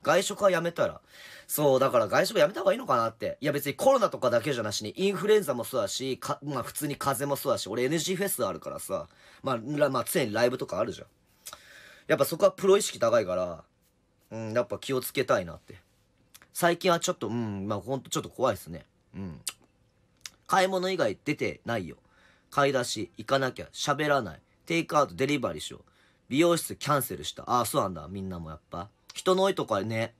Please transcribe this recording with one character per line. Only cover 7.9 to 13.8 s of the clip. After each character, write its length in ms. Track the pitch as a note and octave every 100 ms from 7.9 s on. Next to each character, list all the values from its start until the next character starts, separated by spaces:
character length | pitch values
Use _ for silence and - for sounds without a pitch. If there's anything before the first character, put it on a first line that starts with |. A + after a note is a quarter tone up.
| E3
ジ 140 | D#3+
ー 20 | F#3
フ 80 |
ェ 40 | G3
ス 160 | -
あ 80 | G#2+
る 80 | E2
か 120 | D2
ら 80 | C#2
さ。 280 | - F#2+ D2 _ - -
ま 80 | C3
あ、 80 | B2
ら-、 260 | A#2 D3 D3
ま 80 | C3
あ、 40 |
常 220 | A2+ - B2
に 80 |
ラ 120 | G#2 B2
イ 40 |
ブ 80 | B2+
と 80 | -
か 140 | F2+
あ 60 | A#2
る 80 |
じ 80 | F2+
ゃ 20 |
ん。 40 | - _ _ _ - - - - - - _
や 80 | G#3
っ 40 |
ぱ 60 | -
そ 120 | D#3+
こ 80 | F#3+
は 60 |
プ 140 | - G3
ロ 100 | G3
意 60 |
識 160 | - -
高 240 | A#2 A#2
い 40 | F#2+
か 80 | F2+
ら、 280 | F2+ E2 - _